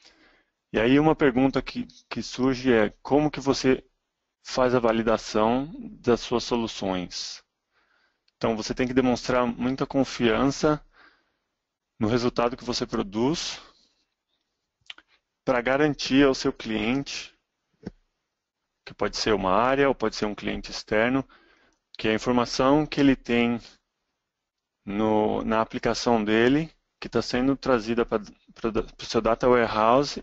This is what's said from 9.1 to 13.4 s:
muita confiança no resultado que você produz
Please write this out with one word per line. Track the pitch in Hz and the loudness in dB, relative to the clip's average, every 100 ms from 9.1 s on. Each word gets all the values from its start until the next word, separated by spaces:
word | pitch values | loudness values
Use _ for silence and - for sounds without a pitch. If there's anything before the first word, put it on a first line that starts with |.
| 117 - 123 123 | 0 0 0 0
muita | - 123 135 139 | -2 -4 -4 -2
confiança | 139 127 - 117 110 139 - 156 147 - _ _ _ _ _ _ _ _ _ _ - | -2 -2 0 2 2 0 0 0 0 -6 _ _ _ _ _ _ _ _ _ _ -4
no | 107 | -2
resultado | 120 120 - 120 123 | 0 0 0 -2 -4
que | |
você | 120 117 120 | -8 -6 -4
produz | 113 104 107 131 170 | -6 -4 -2 -2 -2